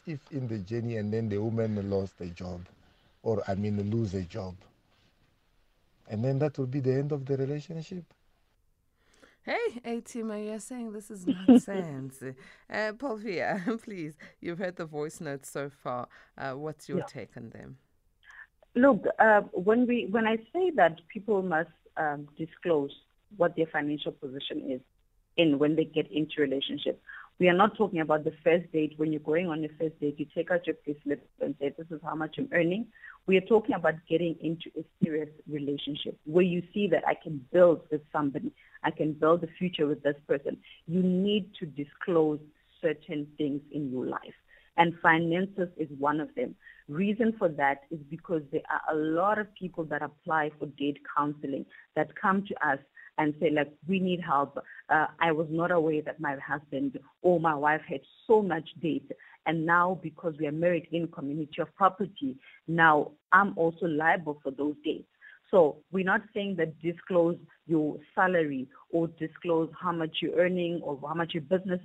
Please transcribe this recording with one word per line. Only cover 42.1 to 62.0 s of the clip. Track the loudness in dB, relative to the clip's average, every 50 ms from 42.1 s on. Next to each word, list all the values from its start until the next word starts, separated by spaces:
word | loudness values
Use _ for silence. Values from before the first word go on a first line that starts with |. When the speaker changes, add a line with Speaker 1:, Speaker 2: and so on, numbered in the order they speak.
| 2 4 4 2 0 -4 -8 -14 _ _ _ _ _ -4
Speaker 3:
certain | -4 -4 -4 -4 -8 -8 -6 -6 -8 -8 -6
things | -4 -4 -2 -4 -6 -8 -8
in | -8 -6 -6 -4
your | -4 -4 -4
life, | -4 -6 -8 -10 -12 -20 _ _ _ -20 -20 _ _ 2
and | 2 4 4 2 2
finances | 4 4 4 4 4 2 0 0 0 -2 -2 -4 -4 -4 -4
is | -8 -8 -8 -6
one | -2 -2 0 0 -2
of | -4 -6 -4
them. | -6 -6 -6 -6 _ -20 -20 -20 -20 -14 -8
Reason | -4 -2 -2 0 0 0 0 0 0 0
for | 0
that | -2 0 2 0 0 0 -2 -6 -12
is | -12 -12 -10 -12
because | -14 -12 -6 -4 -4 -4 -4 -4
there | -6 -6 -4 -4
are | -6 -4 -2 -2 -2
a |
lot | -2 0 0 0 0 2 2 0 -2
of | -4 -8 -10
people | -12 -12 -10 -6 -6 -6
that | -4 -4 -6
apply | -6 -6 -10 _ -6 -2 0 0 0 0 -4 -8
for | -10
date | -10 -6 -4 -2 -2 -4 -4 -8 -4 -2
counseling | 0 0 0 -2 -4 -6 -6 -6 -6 -8 _ -16 -20 -18 _ -4
that | -4 -4 -4 -4
come | -2 0 2 2 2 0
to | -4 -6 -2 0
us | 0 0 -2 -4 _ _ -20 -20 -12 -4
and | -2 0 0 0 0
say, | 0 2
like, | 2 2 0 0 -4 _ -4
"We | -2 0 0
need | 2 0 -2 -2
help. | -2 0 2 2 0 0 -4 -10 -12 -12 -18 -10 -2 2
Uh, | 2 2 2 2 0 0
I | 2 2
was | 2 2 0 -2
not | 0 0 2 2
aware | 2 2 2 2 0 0
that | -2 -4 -8 -6
my | -4 -4 -4
husband | -4 -4 -6 -6 -6 -6 -6 -6 -4 -4 -4 -6 -8 -16 -18 _ _
or | 2 4 4 4
my | 4 2 2
wife | 2 2 2 2 2 -2
had | -6 -10 -10 -10 _ _ _ _
so | 4 6 6
much | 6 2 -2 -2 -4 -8 -12 -6
debt. | -2 -2 -2 -2 -4 -8 -16 -16 -18 -20 -16 -8 -4
And | -2 0 0 2
now | 4 4 4 4 4 0 -2
because | -6 -12 -10 -6 -6 -6 -4 -4
we | -4
are | -4
married | -2 2 2 2 2 0 -2 -4
in | -4 -4 -4
community | -4 -6 -8 -8 -6 -4 -6 -6 -8 -6 -8
of | -8 -6 _
property, | 2 2 2 4 2